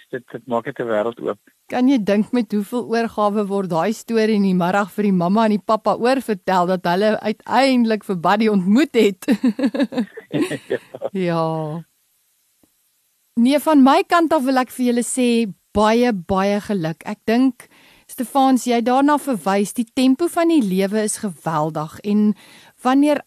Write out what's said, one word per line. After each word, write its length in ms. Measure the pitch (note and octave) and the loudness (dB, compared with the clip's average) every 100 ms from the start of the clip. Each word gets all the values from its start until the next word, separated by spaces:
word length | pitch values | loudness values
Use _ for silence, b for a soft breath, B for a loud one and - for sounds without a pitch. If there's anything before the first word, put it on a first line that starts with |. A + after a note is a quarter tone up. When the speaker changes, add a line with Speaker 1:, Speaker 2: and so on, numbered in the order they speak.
| _ | _
Speaker 1:
dit, 120 | B2+ - | -14 -12
dit 160 | A#2+ A#2+ | -16 -6
maak 180 | A#2 B2+ | -6 -6
net 140 | - | -8
'n 40 | A#2+ | -4
wêreld 340 | G#2+ A2+ - | -2 -4 -6
oop. 160 | - G#2 _ _ - | -8 -8 _ _ -10
Speaker 2:
Kan 180 | B3 B3+ | -2 2
jy 160 | C4+ | 2
dink 280 | F#3+ G#3 - | 0 0 0
met 180 | B3 G#3+ | -4 -2
hoeveel 320 | G#3 G3 A#3+ D3 | -6 -4 -6 -4
oorgawe 580 | A3+ A3+ - G#3 G#3 G3 | -4 -4 -2 -2 -2 -2
word 220 | G3 F#3 | -4 -4
daai 240 | E3 F#3+ | -2 -2
storie 420 | A3 - A3+ A3 G#3 | -4 -4 0 2 2
in 80 | |
die 100 | G3 | 2
middag 380 | F3+ F3 G3+ G3 | 2 0 0 -2
vir 120 | - | -2
die 80 | G#3 | 0
mamma 320 | F#3 F3 G#3+ A3 | 0 0 2 2
en 60 | |
die 120 | G#3 - | 0 -2
pappa 300 | A3 G#3+ - | -2 0 0
oorvertel 720 | A#3 C4+ A#3 G3 - F#3 F3 | 0 0 -2 -6 -2 0 0
dat 160 | F#3 | 0
hulle 340 | F3+ F#3 G#3+ G#3+ | -2 0 0 0
uiteindelik 840 | G#3+ A3 - A3+ C4+ B3+ A3+ G#3+ | -4 -8 -2 0 2 2 0 -2
vir 120 | - F3+ | -4 -2
Buddy 300 | F3+ G#3 A3 | 0 2 2
ontmoet 440 | G3+ F3+ A3+ E4 | 2 2 2 2
het? 320 | A#3 G3+ G3 - | 2 2 0 -2
<laughs> 840 | - B3+ G#3 B3+ - B3+ B3 G3+ - - | 0 0 -2 -2 -2 -4 -4 -8 -12 -8
Speaker 1:
<laughs> 800 | - F4+ - - - - - - | -6 -4 -6 -6 -8 -8 -12 -8
Ja. 0 | |
Speaker 2:
Ja. 720 | F#3+ F3 E3 D#3+ D#3+ D#3 E3 - _ _ _ _ _ _ _ _ _ _ _ _ _ _ A#3 | -4 -2 0 -2 -4 -6 -10 -14 _ _ _ _ _ _ _ _ _ _ _ _ _ _ 0
Nee, 180 | A#3+ C#4+ | 2 2
van 220 | D#4 D4+ | 4 6
my 200 | C4 D#4+ | 6 4
kant 300 | - F4 D#4+ | 2 2 2
af 100 | D#4 | 2
wil 140 | B3+ C4 | 2 0
ek 120 | B3 | -2
vir 160 | - B3 | -2 -2
julle 140 | A#3+ | 0
sê 500 | A#3 - B3 A#3 A3 - _ | -2 0 2 2 0 -6 _
baie, 380 | G3+ G#3+ A#3 B3 | 0 2 2 2
baie 480 | G3 D#3+ F#3+ G3 G3+ | -2 -2 -2 0 -2
geluk. 420 | - G3+ D#3+ E3 - | -4 -4 -4 -6 -10
Ek 140 | G#3+ - | -8 -2
dink, 440 | A#3 C4 - - b b b - | 2 0 -2 -12 b b b -14
Stefans, 600 | - A#3 C#4 C4+ B3+ B3 | -10 -4 0 2 2 2
jy 80 | A#3 | 0
het 100 | A#3 | 2
daarna 320 | B3+ C#4+ C#4+ | 2 2 2
verwys, 540 | C#4 G#3+ F#3+ G3+ G3+ | -2 -4 0 0 -2
die 120 | - A3+ - | -4 -4 0
tempo 320 | C4 C4 E4+ | 2 2 0
van 220 | F4 E4+ | 0 2
die 120 | D#4+ | 2
lewe 420 | G3+ F#3 F#3+ G#3+ | 2 0 0 -2
is 140 | G#3+ - | -4 -4
geweldig 800 | G#3 D3+ D#3+ D#3 D#3+ D#3 D#3 - | -8 -8 -4 -2 -2 -4 -8 -8
en 320 | G#3 G#3 G#3+ B B B B _ | -2 2 2 B B B B _
wanneer 380 | B3 C4+ D4 C#4+ | 0 2 2 0